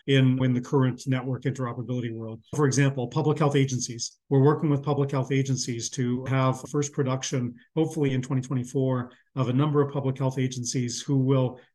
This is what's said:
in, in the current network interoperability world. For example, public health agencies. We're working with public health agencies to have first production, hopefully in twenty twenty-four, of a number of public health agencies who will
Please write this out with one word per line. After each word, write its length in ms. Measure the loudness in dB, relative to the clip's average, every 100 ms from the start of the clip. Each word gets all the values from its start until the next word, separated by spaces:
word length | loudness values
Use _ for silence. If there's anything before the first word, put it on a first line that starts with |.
| 2
in, 360 | 4 6 4
in 100 | 2
the 80 | 0
current 420 | 0 2 2 0 -2
network 380 | -2 -2 -4
interoperability 680 | -4 -4 -6 -6 -6 -6 -6
world. 300 | -8 -10 -12 -8 0
For 100 | 2
example, 420 | 4 2 2 -2
public 300 | 0 0 2
health 180 | 2 2
agencies. 600 | 2 0 -6 -8 -12 -14 0
We're 120 | 4
working 280 | 6 4 2
with 120 | 0
public 300 | 0 0 0
health 200 | -2 0
agencies 580 | 0 0 -2 -2 -6 -6
to 340 | -4 -2 -2 0
have 360 | 2 2 0 -4
first 200 | -4 -2
production, 600 | -2 -2 -2 -2 -4 -4 -6 _ -2
hopefully 380 | 0 0 0
in 80 | 0
twenty 180 | -2 -2
twenty-four, 720 | -2 -4 -2 0 0 0 -4 -12 _ -4
of 140 | 0
a 40 |
number 260 | 2 2 2
of 140 | 2
public 240 | 0 -4 -2
health 220 | -2 -2
agencies 640 | -4 -4 -4 -4 -4 -4
who 160 | -2 0
will 420 | 2 2 0 -4 -16